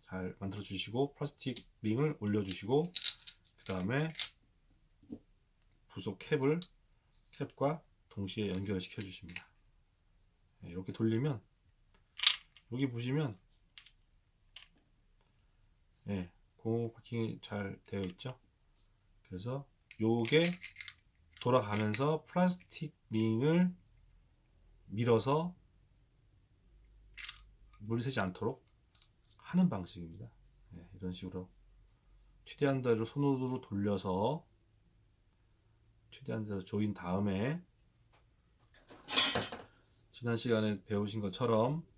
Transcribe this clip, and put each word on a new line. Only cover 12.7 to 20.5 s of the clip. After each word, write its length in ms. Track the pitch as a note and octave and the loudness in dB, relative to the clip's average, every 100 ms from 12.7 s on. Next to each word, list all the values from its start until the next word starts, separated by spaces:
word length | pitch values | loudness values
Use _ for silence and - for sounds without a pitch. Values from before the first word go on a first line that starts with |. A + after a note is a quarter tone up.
여기 160 | A#2+ C3+ | -2 -2
보시면, 500 | A#2 A#2+ C#3+ B2+ G2+ _ _ _ - - _ _ _ _ _ _ - - _ _ _ _ _ _ _ _ _ _ _ _ _ - | -2 -2 0 0 -4 _ _ _ -20 -20 _ _ _ _ _ _ -20 -20 _ _ _ _ _ _ _ _ _ _ _ _ _ -6
예, 220 | G2+ F2 _ _ _ | -6 -6 _ _ _
고무 360 | A#2 A2+ A#2 | -4 -2 -4
파킹이 480 | - - A#2 A2+ F2+ | -8 -8 -4 -4 -6
잘 400 | - G#2 G2 G2 - | -8 -6 -6 -10 -10
되어 160 | G2+ | -6
있죠. 360 | F#2+ F2+ B2+ B2+ _ _ _ _ _ _ _ _ _ | -6 -8 -14 -14 _ _ _ _ _ _ _ _ _
그래서 380 | F2+ G#2+ C3+ C#3 _ _ - | -10 -6 -8 -10 _ _ 0
요게 420 | A2 A#2 A2+ D3+ E3+ | 4 4 6 6 4